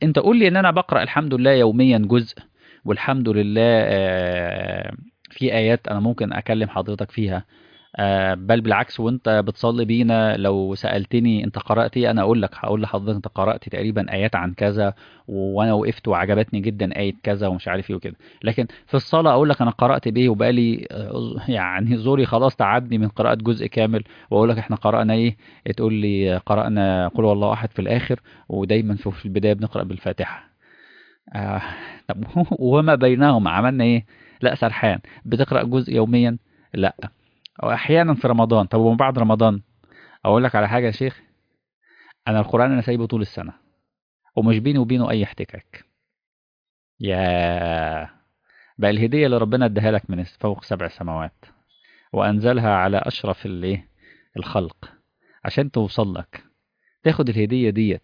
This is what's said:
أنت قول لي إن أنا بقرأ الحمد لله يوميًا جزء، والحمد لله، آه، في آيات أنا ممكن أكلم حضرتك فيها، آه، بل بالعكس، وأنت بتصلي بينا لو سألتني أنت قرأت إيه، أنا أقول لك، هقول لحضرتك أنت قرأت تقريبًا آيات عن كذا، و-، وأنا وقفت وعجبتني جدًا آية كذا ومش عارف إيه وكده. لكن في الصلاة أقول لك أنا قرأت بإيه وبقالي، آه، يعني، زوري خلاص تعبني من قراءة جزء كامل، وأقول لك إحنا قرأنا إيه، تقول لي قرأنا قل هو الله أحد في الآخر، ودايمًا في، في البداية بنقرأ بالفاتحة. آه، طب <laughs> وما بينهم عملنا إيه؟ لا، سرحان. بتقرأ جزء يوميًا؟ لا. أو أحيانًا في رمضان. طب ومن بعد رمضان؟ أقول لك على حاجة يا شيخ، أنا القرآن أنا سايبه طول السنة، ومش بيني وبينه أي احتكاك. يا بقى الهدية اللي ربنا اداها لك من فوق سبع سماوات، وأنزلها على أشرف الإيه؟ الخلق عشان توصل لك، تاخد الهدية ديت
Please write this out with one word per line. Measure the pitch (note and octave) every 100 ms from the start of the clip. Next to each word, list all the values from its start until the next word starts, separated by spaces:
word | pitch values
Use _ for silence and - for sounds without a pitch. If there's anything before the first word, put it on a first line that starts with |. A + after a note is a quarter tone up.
أنت | F#3+ D3
قول | G3+ A#3
لي | G3
إن | F#3
أنا | F#3+
بقرأ | E3+ - B2+
الحمد | A2+ - D3+
لله | C3 B2+
يوميًا | C3+ A#2 A2+ C3 A2+
جزء، | G#2 A#2+ A2 - - _ _ -
والحمد | - G2+ - C3+ A#2
لله، | G#2 G#2 G#2+ A#2 A2+
آه، | A2 G2 F#2+ F#2 F2+ F2+ F2 F#2+ - G1+ - - - _ -
في | - B2+
آيات | A2 A2 A#2 -
أنا | G#2
ممكن | A2 A#2+ G#2
أكلم | - - A2 G#2+
حضرتك | - G2 G2+ G#2
فيها، | - G#2 F2+ - _ _ _ _ -
آه، | G2+ G2 F#2+
بل | F#2 F#2+ A#2
بالعكس، | A2 G2+ B2 -
وأنت | A#2 B2 A2+ G#2+ G2+
بتصلي | G#2 A#2 A#2+
بينا | A2 A#2 A#2 A2+ A2 G#2+
لو | G2 G2 F#2+
سألتني | G2 - G#2 G2 A#2+ A#2 G#2+
أنت | G#2+ G#2
قرأت | - A2+ A2+ B2
إيه، | A#2
أنا | A2
أقول | G2 A#2
لك، | G2
هقول | - G#2+ G#2+
لحضرتك | G#2+ G#2 G2+ G#2
أنت | G2+
قرأت | - G2 A2+ -
تقريبًا | - G#2 G#2 F#2+
آيات | G2 G#2+ F2+
عن | F2+
كذا، | F#2 G2+ G2+ G2+ - - - -
و-، | G2 F#2+ G2
وأنا | A2
وقفت | G#2 G#2+ - -
وعجبتني | F2 F#2+ G#2 A2+ G2+
جدًا | G#2 G#2 F#2+ -
آية | G2+ -
كذا | - G2+ G2+
ومش | F#2 -
عارف | F#2 -
إيه | F#2+
وكده. | - - - -
لكن | A2 A2+ A#2+ - -
في |
الصلاة | C3+ - E3 D#3+
أقول | B2+ D3+
لك | A2+
أنا | A#2
قرأت | - B2 C3+ A#2+
بإيه | A2+ B2+
وبقالي، | G#2 A#2 B2 A#2 A2+ -
آه، | - G#2 A#2+ A#2 - A2+
يعني، | A2+ F2+ F#2 A2+ A#2+
زوري | A2+ C#3 A#2+
خلاص | A#2 C3 -
تعبني | G2+ A#2 B2 A2+
من | G#2+
قراءة | - A2
جزء | A2+ A2 A2+ A2
كامل، | - A2 A2 - - -
وأقول | G#2 A2+
لك | A2
إحنا | - G#2+
قرأنا | G#2+ A2+ A2
إيه، | A2+ A#2 A2 - - - A2
تقول | A2+
لي | A2 G#2 G2 F#2+ F2+
قرأنا | - G#2 A2+ G#2+ G2 F#2 F2+
قل | -
هو | A2
الله | G2+ G#2
أحد | A2 A2+
في | -
الآخر، | G2 A#2+ - B2 _ - -
ودايمًا | G#2 F#2+ A2 A2 G2+
في، | G#2
في | F#2 G2+
البداية | G2 G#2
بنقرأ | G#2 G#2+ G#2+
بالفاتحة. | F#2 F#2+ - - - - - _ _ _ - - _ _ _
آه، | G#2+ G2+ G2 - - - - -
طب | -
<laughs> | A2 F3 F3 -
وما | B2+ C#3+ D#3
بينهم | C#3+ B2+ B2+ C#3+ A#2+ F#2
عملنا | F2 A#2+ C3+
إيه؟ | A#2 A#2 G#2+ - - -
لا، | B2
سرحان. | B2+ A2+ - A2+ F#2 - -
بتقرأ | - A#2 C3+ C3
جزء | A#2+ B2+ B2
يوميًا؟ | A#2+ A2 A#2+ A#2+ A#2 _ _ _
لا. | - F#2+ - - _ _ _ - -
أو | -
أحيانًا | A#2 - D#3+ E3
في | C3 C3
رمضان. | A#2 A2+ A2+ F#2+
طب | A2+
ومن | A2+ A#2
بعد | C3+ B2+
رمضان؟ | A2 A2 A2+ G2+ - _ _ - - _
أقول | G#2 A2
لك | B2+
على | A2 G2+
حاجة | A#2+ A#2+
يا |
شيخ، | G2+ C3 - _ _ _ _ _ _ _ _ - _ -
أنا | G#2+
القرآن | G2+ A#2 B2+
أنا | C3
سايبه | A#2 A#2+ A2+
طول | A2+
السنة، | G#2 - E2+ - _ _ _ _ _ _ _ -
ومش | A2+ A2
بيني | B2+ C#3+
وبينه | A#2 B2+ A#2+
أي | A2+
احتكاك. | G2 - F#2+ F#2 - - _ _ _ _ _ _ _ _ _ _ _ -
يا | G#2 F#2 F#2 F2+ F2 F2 E2+ E2 D#2+ D#2 D#2 _ _ _ _ _ _ -
بقى | G#2
الهدية | G#2 A2+ D3 C#3+
اللي | A#2+
ربنا | G#2+ B2+
اداها | B2 G#2 A2
لك | G#2+ -
من | F2+
فوق | F2 _ G#2+ F#2+
سبع | - F#2+ F2
سماوات، | - E2+ D#2+ D#2 _ - _ _ _ _ _ _
وأنزلها | - G#2 G#2 A#2 B2 A2+
على | G2 F#2+ G2
أشرف | - - G2+ F#2 -
الإيه؟ | F2+ F2+ G2 - _ _ _ _ -
الخلق | - - E2+ - - _ _ _ _ _
عشان | - - C#3+
توصل | B2 G2+ - G2+
لك، | F2 - - _ _ _ _ _ _
تاخد | D#3+ D#3+ C3
الهدية | G#2+ G#2+ B2+ A#2
ديت | G#2 G#2+ F2